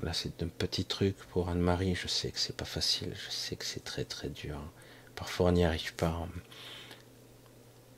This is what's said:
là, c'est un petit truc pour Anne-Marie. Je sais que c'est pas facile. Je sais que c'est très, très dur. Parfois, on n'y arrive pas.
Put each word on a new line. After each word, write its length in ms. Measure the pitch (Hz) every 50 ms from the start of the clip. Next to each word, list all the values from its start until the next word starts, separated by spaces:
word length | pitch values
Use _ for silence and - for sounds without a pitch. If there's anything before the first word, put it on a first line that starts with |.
là, 120 | - - 82
c'est 280 | - - - - -
un 60 | 82 82
petit 380 | - - 90 87 - - 92
truc 280 | - - - 104 98 95 - - -
pour 200 | - 90 87 90
Anne-Marie. 440 | 87 87 87 87 90 87 95 95 90
Je 140 | - - -
sais 220 | - - - -
que 80 | - -
c'est 180 | - - -
pas 80 | - -
facile. 480 | - - - - - - - - 92 -
Je 160 | - - -
sais 240 | - - - - -
que 100 | - -
c'est 180 | - - - -
très, 200 | - - - 62
très 240 | - - - - 71
dur. 280 | 71 - - 71 73 73 76 85 - - - - - - - - -
Parfois, 340 | - - - - - 90 87
on 20 |
n'y 120 | 87 87 87
arrive 280 | 82 82 80 - - -
pas. 320 | - 87 82 82 85 82 87 87 87 - - - - - - - - - - - - - - - - - - - - - - - - - - - - - - -